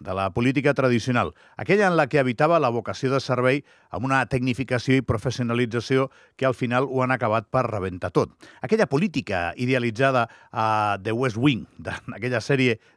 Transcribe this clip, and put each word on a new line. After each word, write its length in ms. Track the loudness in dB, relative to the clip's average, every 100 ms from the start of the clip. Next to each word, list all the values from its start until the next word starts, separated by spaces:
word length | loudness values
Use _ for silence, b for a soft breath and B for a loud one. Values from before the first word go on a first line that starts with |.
de 140 | -8
la 160 | -4 -2
política 440 | 0 0 2 2
tradicional, 600 | 2 2 2 2 0 0 b b -8
aquella 300 | 0 4 4
en 80 | 4
la 100 | 2
que 120 | 2
habitava 420 | 2 2 2 4
la 100 | 2
vocació 400 | 0 -4 -4 -2
de 80 | 0
servei 420 | 0 0 2 2 b b b
amb 160 | -6 0
una 180 | 0 0
tecnificació 680 | -2 -2 -2 -2 -2 2 2
i 80 | 2
professionalització 1040 | -2 -4 -4 -2 -2 -2 -2 0 0 0 b b -2
que 100 | -2
al 80 |
final 320 | 0 -2 -2 -2
ho 140 | -2
han 120 | 0
acabat 340 | 0 0 -2 -2
per 160 | -2 -2
rebentar 440 | -4 -6 -6 -4
tot. 220 | 0 -2 -4 B B
Aquella 240 | -2 0 2
política 680 | 0 0 -2 -4 -2 -4 -4
idealitzada 720 | -2 0 -2 0 2 2 0 B B
a 460 | -4 0 0 0 -2
The 100 | -4
West 240 | -2 -2 0
Wing, 300 | 0 0 -4 -14
de, 160 | -10 -10 -10
aquella 260 | -8 -4 -4
sèrie 380 | 0 2 2 0 b